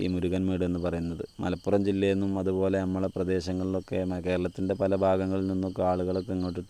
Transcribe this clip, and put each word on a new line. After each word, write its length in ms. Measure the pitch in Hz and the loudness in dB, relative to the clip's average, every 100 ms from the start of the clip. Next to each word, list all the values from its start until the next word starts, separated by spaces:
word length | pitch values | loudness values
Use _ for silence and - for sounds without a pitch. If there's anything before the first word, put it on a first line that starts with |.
ഈ 60 | 95 | -2
മുരുകൻമേട് 500 | 90 87 92 95 90 90 | 0 0 0 0 0 0
എന്ന് 140 | 90 87 | 0 -2
പറയുന്നത്. 380 | 85 85 82 - - | -2 -4 -6 -8 -6
മലപ്പുറം 380 | 92 87 98 101 101 | -4 -2 2 2 2
ജില്ലയിൽ 300 | 98 98 98 | 2 2 2
നിന്നും 160 | 98 95 | 0 0
അതുപോലെ 360 | 95 95 95 95 92 | 0 2 2 2 0
നമ്മളെ 240 | 92 95 - | 0 -2 -2
പ്രദേശങ്ങളിലൊക്കെ 840 | 90 92 87 92 95 95 - 92 92 | 0 0 0 -2 -2 -2 -2 -4 -2
മ-, 140 | 90 87 | -2 -2
കേരളത്തിൻ്റെ 500 | 90 90 - 95 95 | 0 -2 -2 -2 0
പല 120 | 98 98 95 | 2 2 4
ഭാഗങ്ങളിൽ 400 | 95 95 95 95 | 4 2 0 0
നിന്നൊക്കെ 320 | 92 95 92 92 | 0 -2 0 2
ആളുകളൊക്കെ 420 | 92 90 92 90 92 | 2 0 -2 -2 -2
ഇങ്ങോട്ട് 280 | 90 90 | -2 -4